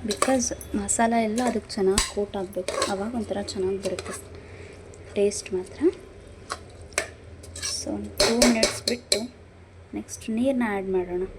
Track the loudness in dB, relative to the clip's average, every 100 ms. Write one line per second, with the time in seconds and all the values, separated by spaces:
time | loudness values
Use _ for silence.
0 | -2 2 4 4 2 -4 -2 -2 0 4
1 | 4 4 2 2 2 0 -4 2 4 4
2 | 2 0 -2 -2 -4 -4 -2 -2 0 0
3 | -2 -2 -2 -2 -2 0 0 0 -2 -4
4 | -6 -10 -12 -16 -14 -14 -14 -16 -16 -16
5 | -6 2 4 2 -2 -4 -4 2 2 2
6 | -16 -18 -18 -18 -12 -12 -12 -16 -6 -4
7 | -4 -12 -18 -16 -14 -8 -6 -4 -4 -4
8 | -6 4 4 8 8 8 2 2 -2 -2
9 | 0 0 0 -10 -20 -20 -20 -20 -8 -8
10 | -8 -10 -4 2 4 4 2 0 2 2
11 | 2 -2 -2